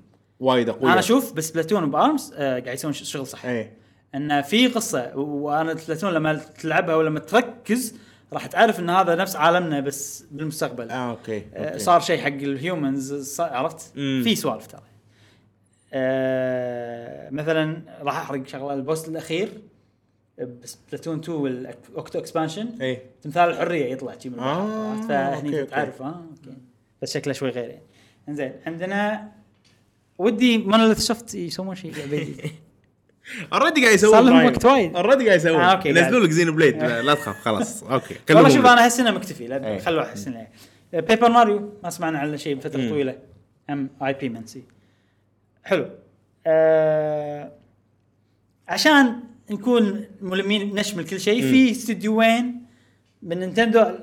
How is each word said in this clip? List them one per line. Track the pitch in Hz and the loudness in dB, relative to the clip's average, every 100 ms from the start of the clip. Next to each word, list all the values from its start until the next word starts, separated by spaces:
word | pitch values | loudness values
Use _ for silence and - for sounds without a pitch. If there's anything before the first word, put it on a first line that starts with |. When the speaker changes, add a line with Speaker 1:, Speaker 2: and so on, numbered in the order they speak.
| _ _ _ _ | _ _ _ _
Speaker 1:
وايد | 127 127 113 | 2 2 0
أقوياء. | - 131 | 0 2
Speaker 2:
أنا | 185 | 4
أشوف | 180 269 262 | 4 0 0
بس | 156 156 | -6 -6
سبلاتون | 165 160 208 151 | -6 -2 -2 0
وآرمز، | 147 254 311 - 151 | 2 2 0 -6 -6
آه، | 139 127 | -4 -4
قاعد | 123 | -6
يسوون | 131 151 | -8 -8
ش-، | 139 | -8
شغل | - 143 131 | -10 -10 -12
صح. | - 127 | -10 -6
Speaker 1:
إيه. | 120 107 - _ _ _ | -6 -8 -16 _ _ _
Speaker 2:
إن | 139 147 143 | -8 -2 -2
في | 139 220 254 | 0 2 2
قصة، | 240 - 139 120 135 | 0 -4 -6 -6 -6
و-، | |
وأنا | 151 143 147 151 160 160 | -6 -6 -4 -2 -2 -6
سبلاتون | 160 160 202 | -6 -6 -2
لما | 160 156 | 0 0
تلعبها | 156 - - 160 160 170 | -2 -6 -10 -2 0 2
ولما | 160 156 151 | 0 0 -2
تركز | - 220 - - - 247 - - - _ _ | 0 0 0 -6 -4 -4 -4 -12 -20 _ _
راح | - 139 | -10 -4
تعرف | 170 220 180 | 2 2 2
إن | 170 | 0
هذا | 185 175 | 2 2
نفس | 170 190 147 | 0 -2 2
عالمنا | 165 175 170 143 | 2 2 0 -4
بس | 139 - - - - | -4 -8 -12 -16 -16
بالمستقبل. | 147 156 - 143 123 113 | -10 -10 -6 -6 -6 -8
Speaker 1:
آه، | 127 123 | -6 -6
أوكي، | 110 113 104 87 | -8 -8 -10 -10
Speaker 2:
آه، | - 151 | -10 -8
Speaker 1:
أوكي. | 175 | -4
Speaker 2:
صار | 196 170 | 2 2
شيء | - 156 | 2 -2
حق | 143 | -2
الهيومنز، | 139 139 135 170 170 135 135 131 | -4 -6 -4 -4 -4 -2 -4 -6
ص-، | 143 135 - | -8 -8 -6
عرفت؟ | 170 127 160 - - 139 | -4 -2 -4 -6 -16 -8
Speaker 1:
مم. | 139 135 | -4 -2
Speaker 2:
في | 117 - | 0 0
سوالف | 143 110 - | -2 -6 -12
ترى. | - _ _ _ _ _ _ _ _ _ _ _ | -20 _ _ _ _ _ _ _ _ _ _ _
آه، | 135 131 131 131 131 127 127 123 120 120 117 120 139 - | -4 -2 -2 -2 -2 -2 -4 -6 -8 -10 -12 -14 -16 -10
مثلًا | 139 151 160 156 165 - - | -6 -2 0 -2 -6 -12 -8
راح | 143 147 | -6 -6
أحرق | 151 139 131 | -6 -10 -10
شغلة، | 135 139 | -12 -8
البوس | 139 131 160 160 | -6 -4 -6 -6
الأخير | 160 - 165 220 - - _ _ _ _ _ _ - 127 120 | -10 -6 -6 -6 -10 -20 _ _ _ _ _ _ -14 -14 -14
بسبلاتون | - - _ 156 165 156 | -20 -20 _ -12 -10 -8
تو | 170 | -6
والأوكتو | 156 139 123 131 - - 151 156 165 | -4 -4 -6 -10 -18 -16 -14 -10 -10
إكسبانشن. | - 170 156 202 233 - | -6 -4 -4 -6 -10 -6
Speaker 1:
إيه. | 131 127 - _ | -6 -6 -10 _
Speaker 2:
تمثال | 151 175 170 | -4 2 2
الحرية | - 170 170 123 | 2 -2 -2 -2
يطلع | 131 123 - | -6 -10 -12
شي | 131 | -14
من | |
البحر، | 120 131 | -6 -4
Speaker 1:
آه، | 165 214 220 214 | -2 -4 -6 -6
Speaker 2:
عرفت؟ | 214 220 | -6 -2
فهني | 139 139 127 143 | -2 0 -4 -4
Speaker 1:
أوكي، | 147 | -4
أوكي. | 135 | -4
Speaker 2:
تعرف، | 139 135 127 | -4 -6 -8
آه، | 135 | -12
أوكي. | 175 165 143 131 131 - _ _ _ | -12 -16 -20 -20 -20 -20 _ _ _
بس | 127 | -8
شكله | 147 143 | -6 -6
شوي | 131 135 | -4 -6
غير | 123 117 | -6 -10
يعني. | - _ _ _ _ - | -14 _ _ _ _ -12
إنزين، | 147 131 - 165 | -8 -8 -10 -12
عندنا | 165 185 202 208 208 - - _ _ _ _ _ _ _ - | -10 -6 -4 -4 -6 -10 -20 _ _ _ _ _ _ _ -2
ودي | 208 214 247 226 | 0 2 2 2
مونوليث | 196 220 220 208 | 2 4 4 4
سوفت | - 220 - | 0 -4 -8
يسوون | 202 170 - 190 185 | -10 -8 -8 -10 -12
شيء | 165 151 | -12 -12
لعبة | 143 151 | -6 -6
جديدة. | 147 131 | -6 -10
Speaker 1:
<laughs> | 151 - _ _ _ _ _ _ - 226 160 | -14 -14 _ _ _ _ _ _ -16 -14 -4
Already | 185 320 311 | 0 2 4
قاعد | 233 | 4
يسوون | 196 214 | 6 8
Speaker 2:
صار | 220 | 10
لهم | 254 | 10
Speaker 1:
برايم. | 262 247 | 8 6
Speaker 2:
وقت | 233 | 6
وايد. | 240 269 170 | 4 4 2
Speaker 1:
Already | 175 202 269 220 | 0 2 4 6
قاعد | 180 | 4
يسوون. | 160 160 | 4 4
Speaker 2:
آه، | 180 | 4
أوكي، | 190 151 | 4 4
Speaker 1:
ينزلون | 165 170 | 4 4
Speaker 2:
قاعد. | 240 | 4
Speaker 1:
لك | 170 | 4
زينو | 160 165 | 4 2
بليد، | 156 147 110 | 4 4 4
Speaker 2:
آه. | 123 | -2
Speaker 1:
لا، | 117 | 0
لا | 135 | 2
تخاف، | 147 104 95 | 0 0 -6
خلاص. | 117 101 110 - | -2 -2 -2 -8
أوكي. | - 131 - - - | -4 -4 -4 -8 4
Speaker 2:
والله | 160 | 8
Speaker 1:
كلهم | 269 | 8
Speaker 2:
شوف، | 262 | 8
Speaker 1:
لك. | 247 | 8
Speaker 2:
أنا | 240 | 8
هالسنة | 240 247 233 | 6 4 0
مكتفي، | 185 - 139 120 | -2 -6 -12 -8
لا، | 135 110 | -6 -6
Speaker 1:
إيه. | 98 | -4
Speaker 2:
خلوه | 180 160 - | -2 -2 -4
هالسنة. | 104 101 113 110 - - _ _ | -8 -10 -12 -16 -20 -20 _ _
بيبر | 165 160 226 233 | -6 0 4 6
ماريو | 240 220 208 - - | 6 4 2 -4 -12
ما | 175 | -12
سمعنا | 175 165 151 | -6 -4 -4
عنه | 151 147 | -4 -6
شيء | 156 | -6
بفترة | 135 156 135 | -6 -6 -4
Speaker 1:
مم. | 120 | -2
Speaker 2:
طويلة. | 147 131 - - - _ _ - | -2 -2 -6 -16 -20 _ _ -10
ام | 143 135 - | -8 -8 -6
اي | 135 | -6
بي | 135 131 | -4 -8
منسي. | 113 110 131 - _ _ _ _ _ _ _ _ _ | -10 -14 -20 -20 _ _ _ _ _ _ _ _ _
حلو. | - 175 120 - _ _ _ _ 165 | -2 -2 -2 -12 _ _ _ _ 2
آه، | 160 160 156 156 156 151 151 147 147 165 - _ _ _ _ _ _ _ _ _ _ - | 4 6 4 4 0 -2 -4 -6 -10 -14 -20 _ _ _ _ _ _ _ _ _ _ -8
عشان | 202 311 285 247 - - - - | 0 6 6 6 0 -12 -20 -10
نكون | 202 247 240 208 208 - - | -4 2 2 2 -2 -10 -12
ملمين | 190 185 196 208 202 | -6 -4 0 -2 -2
نشمل | 202 202 180 | -4 -4 -6
كل | 160 190 | -8 -4
شيء، | 202 233 | 0 2
Speaker 1:
مم. | 269 | 4
Speaker 2:
في | 262 254 | 6 6
استديوين | 208 - 185 208 220 226 233 247 240 - _ _ _ _ _ | 2 -4 -4 -2 2 4 2 -2 -8 -16 _ _ _ _ _
من | 175 180 | -8 -6
نينتندو | 185 214 226 226 190 - | -2 0 4 6 4 2